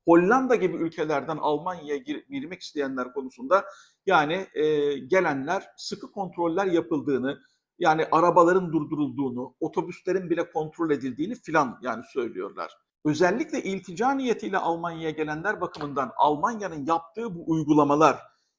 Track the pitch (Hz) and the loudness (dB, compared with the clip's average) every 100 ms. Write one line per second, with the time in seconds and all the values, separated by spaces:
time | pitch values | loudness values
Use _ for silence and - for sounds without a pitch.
0 | 170 170 185 254 262 214 180 165 165 175 | 6 6 8 4 4 2 2 -2 -4 -4
1 | 156 143 131 151 143 151 180 175 147 143 | -2 -2 -2 -2 0 -2 -4 -10 -6 -8
2 | 139 139 - 139 156 180 - 147 139 131 | -6 -10 -8 -10 -8 -12 -8 -6 -4 -4
3 | 127 139 131 - 131 190 196 - _ _ | -6 -8 -10 -12 2 2 2 -12 _ _
4 | - 175 147 185 190 - 151 147 143 139 | 2 4 4 -2 -4 0 2 2 0 -2
5 | 131 185 170 139 139 196 - - - - | 0 2 2 -2 -2 -4 -6 -14 -12 -12
6 | - 208 180 175 170 170 196 170 165 151 | -12 -10 -8 -2 -2 0 2 0 0 -2
7 | 131 127 131 139 _ _ _ _ 165 156 | 0 -2 -2 -6 _ _ _ _ 2 2
8 | - 156 175 170 170 190 175 156 147 151 | 2 4 6 6 6 4 2 -2 -2 -2
9 | 139 120 135 120 127 - 156 185 165 180 | -4 -2 -4 -4 -10 -8 -6 -4 -6 -8
10 | - 185 175 170 160 160 156 170 165 139 | -4 -4 -2 -4 -4 -6 -6 -4 -2 -2
11 | 131 123 180 247 - 156 131 95 120 113 | -4 -6 -8 -8 -2 0 0 -4 -8 -8
12 | - 131 113 92 98 92 82 - _ _ | -6 -6 -6 -6 -10 -8 -12 -12 _ _
13 | 151 147 180 226 320 277 190 190 190 165 | -4 2 2 2 -4 -6 -6 -8 -8 -4
14 | 254 269 254 208 214 190 165 170 170 165 | -2 0 -2 -2 -2 -2 -2 -4 -6 -6
15 | 160 151 151 151 196 196 170 - 147 139 | -6 -4 -6 -4 -6 -4 -6 -8 -6 -4
16 | 127 - 143 147 202 220 190 156 139 165 | -4 2 2 2 -2 -2 -6 -6 -2 -2
17 | - 220 233 170 165 160 143 151 143 147 | -2 -8 -8 -8 -2 -2 4 4 6 6
18 | 151 - - _ _ | 6 4 -6 _ _